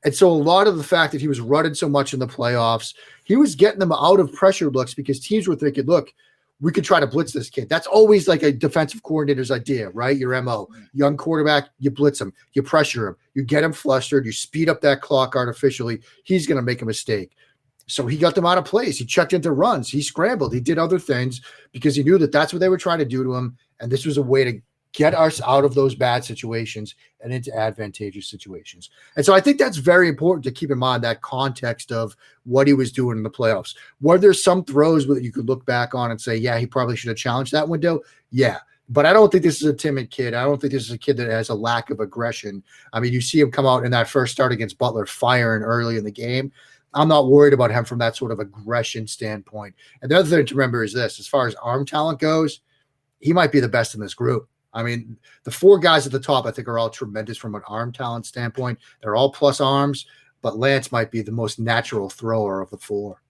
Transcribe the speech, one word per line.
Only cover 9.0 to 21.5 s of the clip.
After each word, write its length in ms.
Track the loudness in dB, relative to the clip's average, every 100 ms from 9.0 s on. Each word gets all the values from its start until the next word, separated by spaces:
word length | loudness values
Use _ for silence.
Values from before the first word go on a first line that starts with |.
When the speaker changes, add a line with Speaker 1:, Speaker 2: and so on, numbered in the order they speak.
Speaker 1:
coordinator's 480 | -4 -2 0 -2 -2
idea, 400 | -4 -2 -4 -4
right? 260 | -4 -2 0
Your 160 | 0
M 160 | -2 -2
O. 180 | -6 -8
Speaker 2:
Mm. 200 | -18 -16
Speaker 1:
Young 220 | 0 0 0
quarterback, 500 | -4 0 2 2 0 _
you 120 | -6
blitz 280 | 2 0 0
him, 100 | -10 -12 _
you 80 | -4
pressure 460 | 0 2 2 -2 -6
him, 80 | -8 _
you 80 | -8
get 220 | -2 0
him 80 | 0
flustered, 520 | -4 0 0 2 -2
you 80 | -2
speed 380 | -8 -10 -4 -2
up 100 | 2
that 220 | 2 0
clock 340 | 0 0 0 0
artificially. 640 | -4 0 -2 -2 -8 -8 _ _
He's 240 | -2 -2 0
gonna 160 | -2
make 180 | -2 -4
a 60 | -6
mistake. 460 | -8 -4 -6 -6 _ _ _ _ _ _
So 200 | -6 -4
he 100 | 0
got 180 | 0
them 120 | 2 2
out 100 | 2
of 80 |
plays. 320 | 2 -2 -2 -6
He 60 |
checked 300 | -4 0 2
into 180 | 0 0
runs. 380 | 0 0 0 -4
He 100 | -6
scrambled. 540 | -6 -2 -2 -2 -4
He 60 | -4
did 180 | -2 -2
other 200 | 0 -2
things 440 | -2 -2 -2 -6 -16